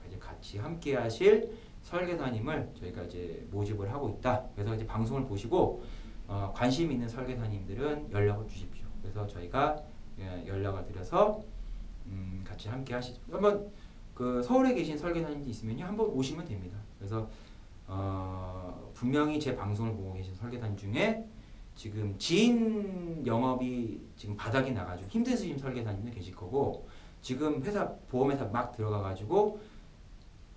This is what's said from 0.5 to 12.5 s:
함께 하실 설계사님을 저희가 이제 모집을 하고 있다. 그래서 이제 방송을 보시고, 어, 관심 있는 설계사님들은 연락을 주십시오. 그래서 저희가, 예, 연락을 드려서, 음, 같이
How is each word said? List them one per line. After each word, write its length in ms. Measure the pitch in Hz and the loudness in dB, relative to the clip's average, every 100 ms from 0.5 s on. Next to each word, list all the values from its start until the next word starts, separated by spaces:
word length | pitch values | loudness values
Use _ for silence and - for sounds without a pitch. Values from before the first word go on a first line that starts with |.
| 104 | -6
함께 360 | 139 165 147 | -4 -4 0
하실 580 | 123 117 - 190 226 226 - - - | 0 0 6 10 10 6 -6 -12 -16
설계사님을 880 | - 175 180 170 135 113 127 160 139 - | -6 -2 0 0 0 0 0 -2 -2 -6
저희가 240 | 90 87 | -8 -8
이제 420 | 85 87 87 82 - | -8 -6 -6 -8 -6
모집을 420 | 101 101 107 98 | -2 -2 0 -2
하고 160 | 143 120 | -2 -2
있다. 360 | 98 127 - - | 0 2 2 0
그래서 200 | - 104 | -4 -2
이제 120 | 110 107 | -2 -2
방송을 400 | 110 113 135 110 | 0 0 0 -2
보시고, 560 | 101 113 - - - - - - - - | -2 2 4 4 2 -6 -10 -10 -10 -4
어, 240 | 101 98 | -2 -2
관심 360 | - 123 139 165 | 2 4 4 4
있는 160 | 123 117 | 2 0
설계사님들은 1040 | 117 123 113 110 98 92 104 147 147 - | -2 -4 -2 -2 -2 -4 -2 0 -2 0
연락을 340 | 107 101 104 - | 4 4 4 -2
주십시오. 380 | - - - - - | -6 -6 -6 -4 -4
그래서 240 | 104 104 101 | -4 -2 -4
저희가, 500 | - 87 131 151 151 - - - - | -4 -2 2 4 2 -4 -12 -10 -8
예, 260 | 92 90 87 | -6 -6 -4
연락을 380 | 95 98 92 - | 0 0 0 -4
드려서, 560 | 92 - 180 214 214 - - - - - - 98 | -6 2 6 6 6 -4 -8 -6 -6 -8 -8 -8
음, 360 | 98 95 95 | -6 -4 -6
같이 220 | 98 | -6